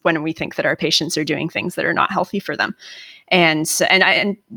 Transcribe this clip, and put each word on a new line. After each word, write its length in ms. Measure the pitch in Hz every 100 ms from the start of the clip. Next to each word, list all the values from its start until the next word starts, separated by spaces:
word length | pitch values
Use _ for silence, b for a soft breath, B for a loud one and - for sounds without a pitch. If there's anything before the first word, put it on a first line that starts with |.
when 220 | 185 160
we 100 | 151
think 220 | 160 151 -
that 100 | 147
our 100 | 156
patients 400 | 156 - 156 -
are 80 |
doing 240 | 147 147 156
things 280 | - - -
that 100 | -
are 80 |
not 180 | - -
healthy 280 | 196 180 202
for 180 | - 143
them. 180 | 107 - B B B B _
And, 420 | 180 165 156 156 - 170
and 140 | 185
I, 100 | 185
and, 220 | - 202 - _